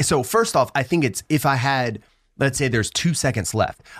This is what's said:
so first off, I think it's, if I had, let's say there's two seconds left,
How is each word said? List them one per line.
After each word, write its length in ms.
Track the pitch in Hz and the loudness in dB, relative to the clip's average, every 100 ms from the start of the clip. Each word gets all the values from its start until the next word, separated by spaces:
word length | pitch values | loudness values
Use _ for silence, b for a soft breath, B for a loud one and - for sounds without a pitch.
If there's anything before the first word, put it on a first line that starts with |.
so 200 | - 147 | 0 0
first 320 | 127 226 226 151 | 2 0 2 0
off, 120 | 123 139 | 0 -2
I 80 | |
think 220 | 131 170 131 | 0 0 0
it's, 180 | - - | -2 -2
if 160 | 151 147 | 0 2
I 100 | 131 | 0
had, 440 | 139 135 117 104 b b b - | 0 0 -2 -6 b b b -2
let's 200 | 135 135 | -2 0
say 100 | 135 | 0
there's 220 | 113 101 | 0 0
two 220 | - 175 | -2 -2
seconds 400 | 147 135 110 85 | 0 -2 -2 -4
left, 280 | 110 - - B B | -2 -2 -4 B B